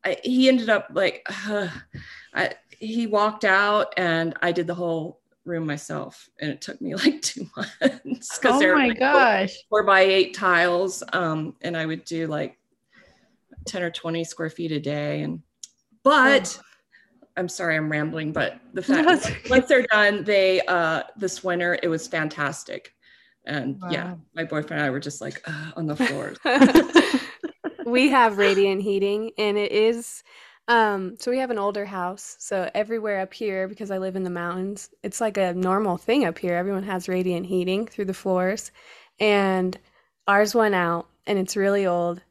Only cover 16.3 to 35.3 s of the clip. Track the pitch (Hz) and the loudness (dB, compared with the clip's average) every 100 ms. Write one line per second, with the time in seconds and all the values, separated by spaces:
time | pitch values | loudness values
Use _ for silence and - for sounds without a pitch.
16.3 | 277 - - - _ _ _ _ _ _ | 4 2 -12 -18 _ _ _ _ _ _
17.3 | - 180 - 170 156 156 151 151 160 156 | -6 -6 -4 -2 0 0 -2 -2 -4 -4
18.3 | 160 139 - - 185 185 277 311 339 - | -2 -2 -4 -10 -8 0 4 4 4 2
19.3 | - - 262 262 269 233 214 208 208 180 | -8 2 2 6 4 4 4 4 2 2
20.3 | 202 190 185 - 175 160 160 - - 190 | 4 4 4 2 0 2 -2 -6 -6 -6
21.3 | - 185 175 175 175 175 160 - 165 156 | -4 -4 -2 0 0 -2 -2 -4 -4 -4
22.3 | 156 143 147 - - - _ _ _ _ | -2 -4 -4 -12 -14 -14 _ _ _ _
23.3 | _ - 147 131 139 180 147 180 175 - | _ -8 -6 -6 -8 -6 -6 -6 -12 -14
24.3 | - 165 151 151 151 147 135 143 - 143 | -10 -6 -6 -6 -4 -2 -4 -8 -10 -12
25.3 | - - 151 156 - 160 147 254 139 - | -12 -12 -10 -10 -6 -6 -2 -2 -2 -8
26.3 | - 294 277 269 269 - - - 262 - | -6 0 6 8 8 6 4 4 0 -4
27.3 | - - - - - 294 247 277 262 226 | -14 -16 -12 -12 -10 0 2 4 6 4
28.3 | 202 202 196 196 190 202 196 196 208 226 | 4 4 4 2 2 -2 0 0 -2 -6
29.3 | - 214 202 208 208 220 233 233 - _ | -2 -2 0 0 2 2 0 -8 -16 _
30.3 | - - _ - 233 214 196 185 233 - | -20 -20 _ 2 4 4 0 -6 -6 -4
31.3 | 254 262 220 202 202 202 190 180 202 - | -2 -2 -2 -2 -4 -8 -6 -6 -8 -16
32.3 | - - 196 175 202 214 226 214 196 190 | -16 -6 -4 -4 -4 -4 -4 -4 -4 -6
33.3 | - 214 190 190 208 208 190 190 190 185 | -6 -4 -4 -6 -8 -8 -4 -4 -4 -6
34.3 | 175 175 180 190 202 - _ 208 - 220 | -4 -6 -6 -6 -8 -16 _ -12 -4 -2